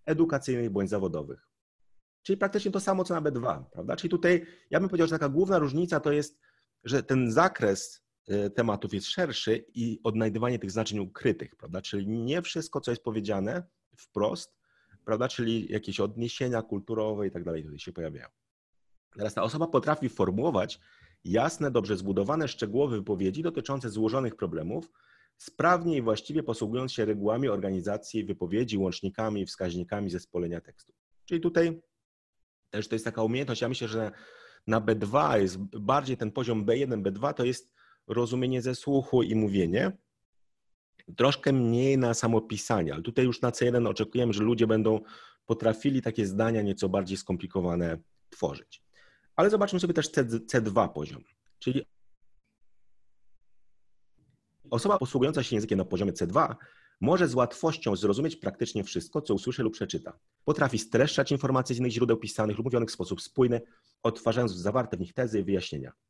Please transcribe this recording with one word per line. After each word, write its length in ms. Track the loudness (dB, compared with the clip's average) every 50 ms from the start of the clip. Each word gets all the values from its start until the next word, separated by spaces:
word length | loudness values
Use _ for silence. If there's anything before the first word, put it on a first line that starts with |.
| _
edukacyjnych 640 | -2 2 2 2 2 2 -2 0 -2 -2 0 0 0
bądź 200 | 0 0 0 0
zawodowych. 580 | 0 -2 -2 -2 -2 -4 -6 -8 -12 -16 _ _ _ _ _ _ _ _ _ _ -20 -20 _ _ _ _ _
Czyli 140 | -2 0
praktycznie 340 | 0 0 0 0 0 -2 0
to 80 | -2 0
samo, 240 | 0 0 0 0 0
co 100 | 0 -2
na 80 | 0
B 100 | 0 -2
dwa, 380 | -2 0 -2 -2 -4 -4 -8 -14
prawda? 240 | -14 -10 -6 -6 -6
Czyli 140 | -4 -2 -2
tutaj 360 | 0 2 4 4 4 4 2 -4 -16 -20 _ _
ja 100 | 0 0
bym 100 | 0 2
powiedział, 180 | 2 2 2
że 40 | 2
taka 180 | 2 0 0 0
główna 300 | 2 2 2 4 4 2
różnica 400 | 2 2 0 0 0 0 0 0
to 120 | 2 2
jest, 280 | 2 2 0 -2 -10 _ _ _ _ _ _ _ _ _ _
że 200 | 0 0 0 2
ten 280 | 2 2 2 2 4
zakres, 720 | 4 4 4 4 2 2 2 2 2 2 -2 -10 -14 -20 _ _ _ _ _
e, 220 | -2 0 0 0 0
tematów 440 | 0 0 2 2 0 -2 -4 -4 -4
jest 140 | -6 -4
szerszy 580 | -4 -2 -2 -2 0 -2 -4 0 0 0 0 -2 -8 _
i 260 | -6 -4 -4 -4 -2 -2
odnajdywanie 560 | -2 0 2 0 0 0 0 0 0 0 -2
tych 120 | -4 -4
znaczeń 280 | -2 -2 -2 -2 -4 -4
ukrytych, 560 | -6 -6 -10 0 0 0 0 0 -4 -12 -14
prawda? 260 | _ -14 -10 -10 -8
Czyli 260 | -8 -6 -6 -4 -4
nie 340 | -2 -4 -2 -2 -2 -2 -2
wszystko, 400 | -2 -4 -6 -6 -8 -4 -6 -6
co 100 | -4 -4
jest 120 | -4 -4 -4
powiedziane 600 | -4 -4 -4 -2 -2 -2 -2 -2 -2 -4 -6 -8 -10 _ _ _ _ _
wprost, 600 | -20 -20 _ _ 0 0 0 0 -4 -10 -16 _ _ _ _ _ _ _ _ -20 _ _
prawda? 220 | -2 0 0 0
Czyli 440 | -2 -2 -2 -2 0 0 -2 -2 -4
jakieś 280 | -6 -6 -6 -6 -2 -2
odniesienia 640 | -2 -2 -2 -4 -6 -6 -4 -4 -2 -2 -2 -2
kulturowe 640 | -2 -4 -6 -6 -4 -4 -4 -2 -2 -2 -2 -2 -4
i 40 | -4
tak 120 | -4 -6 -6
dalej 200 | -6 -6 -6 -8
tutaj 160 | -10 -14 -14
się 120 | -14 -12
pojawiają. 360 | -10 -8 -8 -8 -8 -12 -16 -20 _ _ _ _ _ _ _ _ _ _ _ _ _ _ _ _ _
Teraz 160 | -6 -6 -4 -2
ta 100 | -2 -2
osoba 240 | -2 0 0 0
potrafi 420 | 2 2 2 2 2 0 0 -2 -4
formułować 680 | 0 0 0 0 2 0 0 2 2 2 0 0 -6 -14 _ _ _ _ -20 _ _ _ _
jasne, 480 | 0 2 2 2 2 0 -2 -2 0
dobrze 260 | 2 0 0 0 -2
zbudowane, 500 | -2 -2 -2 0 0 0 0 0 -2 -2
szczegółowe 500 | -4 -4 -6 -6 -2 0 0 0 0 0
wypowiedzi 460 | -4 -2 -4 -2 0 0 -2 -2 -2 -4
dotyczące 460 | -4 -4 -6 -6 -4 -6 -6 -6 -6
złożonych 460 | -2 0 0 2 2 0 -2 -2 -4
problemów, 560 | -4 -6 -4 -4 -6 -6 -6 -6 -8 -10 -12 _ _ _ _ _ _ _ _ _
sprawnie 600 | _ -20 -18 -4 0 2 4 4 4 2 0 0
i 40 | 2
właściwie 420 | 2 0 0 0 -2 -4 -4 -4 -2
posługując 500 | -2 -4 -4 -4 -4 -2 -4 -4 -4 -2
się 120 | -2 0
regułami 440 | 0 0 0 0 0 0 0 0 0
organizacji 760 | 0 -2 -2 -2 -2 -2 -2 -4 -4 -6 -8 -6 -6 -4 -4
wypowiedzi, 520 | -4 -4 -4 -4 -2 0 0 0 0 0
łącznikami, 680 | 0 0 0 -2 -2 -6 -6 -4 -2 -2 -2 -2 -2 -4
wskaźnikami 640 | -6 -6 -6 -4 -4 -2 -4 -4 -4 -4 -4 -4 -4
zespolenia 520 | -4 -6 -8 _ -4 -4 -4 -4 -6 -8
tekstu. 320 | -10 -16 -20 _ -20 _ _ _ _ _ _ _ _
Czyli 160 | -6 -4 -2
tutaj 400 | 0 2 4 4 2 2 0 -6 -12 _ _ _ _ _ _ _ _ _ _ _ _ _ _ _ _ _
też 180 | -8 -6 -4
to 80 | -2 -4
jest 100 | -4 -4
taka 180 | -4 -2 0 0
umiejętność, 380 | 0 0 0 -2 -2 -2 -2
ja 80 | -2 -2
myślę, 180 | -2 -4 -4
że 240 | -4 -2 -2 -4 -4 -6 -12 -20 -20 -20 -20 -20 -20 -20 _ _
na 140 | 2 2 2
B 140 | 4 2 2
dwa 420 | 2 0 2 2 4 4 6 4
jest 200 | 4 4 2 0 -4
bardziej 580 | -8 -8 -8 -4 0 2 2 2 2 0 -4
ten 140 | -4 -4 -4
poziom 340 | -4 -4 -2 0 -2 0 2
B 120 | 2 2
jeden, 260 | 2 2 0 -2 -2 -2
B 80 | -2
dwa 220 | -2 0 -2 -2 0
to 120 | 0 0
jest 280 | 0 -2 -4 -8 _ _ _ _ _ _ _ _
rozumienie 540 | -4 0 0 0 0 0 -2 0 0 0 -2
ze 140 | -2 -2 -4
słuchu 480 | -4 -2 0 2 2 2 4 4 4 4
i 120 | 4 4
mówienie, 640 | 2 2 4 4 2 2 4 2 2 0 0 -2 -6 _ _ _ _ _ _ _ _ _ _ _ _ _ _ _ _ _ _ _ _ _ -14 0
troszkę 360 | 4 4 4 4 2 2 2 4
mniej 440 | 4 4 4 4 4 4 4 4
na 160 | 4 4 2 2
samopisanie, 800 | 2 2 2 2 2 0 0 -6 -8 -2 0 0 0 2 0 -4
ale 100 | -6 -8
tutaj 220 | -2 0 2 2
już 160 | 2 2 0
na 100 | 0 -2
C 140 | 0 2 0
jeden 220 | 2 4 2 2
oczekujemy, 460 | 2 0 -2 -2 -2 0 0 2 2 2
że 100 | 2 2
ludzie 240 | 2 4 4 4
będą 320 | 4 4 4 4 4 2 2 0 -8 -18 -20 -20 -20 _ _ _
potrafili 560 | -4 -2 2 2 0 0 2 0 0 0 2
takie 240 | 0 -2 -2 0 -2
zdania 360 | 0 0 0 0 2 2 0
nieco 280 | 0 0 0 0 0 0
bardziej 280 | 2 0 0 0 -4
skomplikowane 800 | -6 -4 -4 -4 -4 -6 -4 -4 -2 0 0 0 0 -2 -2 -4 -6 -10 _ _ _ _ _
tworzyć. 540 | -8 -4 -4 -4 -4 -8 -14 _ -20 -20 _ _ _ _ -20 -20 _ _ _ _ _
Ale 140 | 4 4 4
zobaczmy 300 | 4 4 2 2 2 0
sobie 140 | 0 2 2
też 160 | 0 0 2
C-, 300 | 2 2 2 2 0 -4
C 220 | -4 2 2 2
dwa 260 | 2 4 4 4 4
poziom, 360 | 4 0 -6 -8 -8 -10 -16 -18 _ _ _ _ _ _ _
czyli 260 | -4 -2 -2 -2 -4 -6 _ _ -20 -20 -20 _ _ -20 -20 _ _ _ _ _ -20 -20 -20 -20 -20 -20 -20 -20 -20 -20 -20 _ -20 -20 -20 -20 _ -20 -20 -20 -20 -20 -20 _ _ _ _ _ _ _ _ _ _ _ _ _ _ _ _ _ -6 -2
osoba 260 | -2 0 2 2 2
posługująca 460 | 2 2 0 2 2 2 4 2 0 0
się 120 | 0 0
językiem 220 | 0 0 2 0
na 80 | 0 2
poziomie 280 | 0 0 0 0 0 0
C 140 | -2 -4
dwa 300 | 2 4 2 2 2 0 -8 -14 -20 _ _ _ _ _ _
może 260 | 2 4 4 4 4
z 80 | 4 4
łatwością 600 | 2 2 2 0 -2 -2 -2 -2 0 0 -2 0
zrozumieć 400 | 2 2 2 2 2 0 -4 -4
praktycznie 480 | -4 -6 -6 -4 -4 -6 -4 -2 -6 -6
wszystko, 380 | -4 -6 -6 -8 -4 -6 -4
co 120 | 0 0 -2
usłyszy 300 | 0 0 -4 -4 -2 -2
lub 100 | -2 -2
przeczyta. 460 | -4 -6 -6 -6 -8 -8 -10 -18 _ _ _ _ _ _
Potrafi 340 | -2 2 2 2 2 2 -2
streszczać 520 | -2 2 4 4 4 4 4 0 2 2
informacje 440 | 0 0 0 0 0 0 0 0 -2
z 40 | -2
innych 120 | -2 -2
źródeł 260 | 2 2 2 2 2
pisanych 400 | 0 0 -6 -2 -2 0 0 0
lub 80 | -2 -2
mówionych 240 | 0 0 0 0 -2
w 40 | -4
sposób 280 | -8 -6 -6 -6 -8
spójny, 400 | -8 -6 _ 2 4 4 4 0 -2 -8 _ _ _ _ _ _ -2
odtwarzając 480 | -2 -2 2 0 0 2 2 0 0
zawarte 460 | -2 -2 -2 0 0 0 0 -2 -4
w 20 | -6
nich 140 | -6 -6 -2
tezy 260 | -4 -2 0 0 -2
i 40 | 0
wyjaśnienia. 480 | 2 0 0 0 -4 -8 -8 -10 -12 -16 _ _